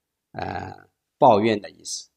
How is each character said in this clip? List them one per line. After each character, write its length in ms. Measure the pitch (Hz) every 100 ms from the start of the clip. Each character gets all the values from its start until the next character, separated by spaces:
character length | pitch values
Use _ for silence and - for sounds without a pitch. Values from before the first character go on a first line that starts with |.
| _ _ _
呃， 580 | - 92 92 95 95 _ _ _ _
抱 220 | 139 104
怨 220 | 113 107
的 100 | 87
意 100 | - -
思， 240 | - -